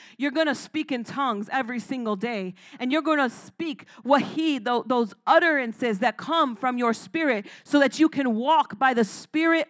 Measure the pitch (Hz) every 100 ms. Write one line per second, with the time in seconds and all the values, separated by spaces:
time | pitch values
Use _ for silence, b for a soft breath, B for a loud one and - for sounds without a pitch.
0 | B - 277 269 311 - - 311 311 254
1 | 220 269 269 202 214 269 233 247 - 262
2 | 226 202 233 214 185 180 B B 254 302
3 | 302 302 254 - - - 330 - B B
4 | 240 277 - 311 320 269 220 240 - 247
5 | 220 - - 330 339 285 240 - 247 196
6 | 233 - - 330 277 226 254 247 240 226
7 | - 330 311 214 B B - 294 277 -
8 | 311 277 262 220 262 311 - 208 262 233
9 | 208 - - 302 330 330 -